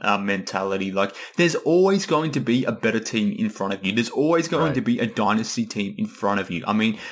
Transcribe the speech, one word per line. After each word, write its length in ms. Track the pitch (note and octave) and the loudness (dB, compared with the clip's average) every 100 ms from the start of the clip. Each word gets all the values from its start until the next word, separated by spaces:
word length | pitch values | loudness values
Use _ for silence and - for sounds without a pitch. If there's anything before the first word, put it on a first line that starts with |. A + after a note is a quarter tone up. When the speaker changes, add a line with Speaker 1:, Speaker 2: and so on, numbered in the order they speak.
Speaker 1:
uh, 160 | G#2 G2+ | 0 0
mentality. 720 | G2+ G2 F#2 G2 G2 G2 G2 | 0 -2 -2 -4 -2 -2 -2
Like, 220 | F#2+ G2+ - - - | -2 -2 -4 -10 0
there's 180 | E3+ | 0
always 500 | D#3 C#3+ E3+ F#3+ G3 | 2 2 4 4 2
going 260 | - D#3 D#3+ | 2 0 0
to 80 | C#3+ | -2
be 240 | C#3 B2 | 0 0
a 80 | - | 0
better 280 | A#2 A#2 A2 | -2 0 -2
team 340 | - A2+ G#2 - | -2 -2 0 0
in 100 | G#2+ | -4
front 240 | - G2 | -2 -4
of 120 | G2 F#2+ | -4 2
you. 60 | |
There's 180 | G#2+ A#2 | 2 2
always 360 | - D3+ E3+ E3 | 2 2 2 2
going 200 | D#3 D#3+ | 0 2
Speaker 2:
Right. 80 | |
Speaker 1:
to 80 | C3 | 0
be 160 | A2+ A#2+ | 0 0
a 80 | A2+ | 0
dynasty 580 | - G#2 G#2+ A2+ - | 2 2 2 0 -4
team 300 | A2 G#2+ G2+ G#2 | -4 -2 -4 -4
in 100 | G#2+ | -6
front 340 | - G2+ G2+ | -2 0 0
of 100 | F#2+ | -2
you. 120 | F2 - | -6 -2
I 80 | |
mean, 240 | G#2+ A2 G#2+ - | 2 2 0 -10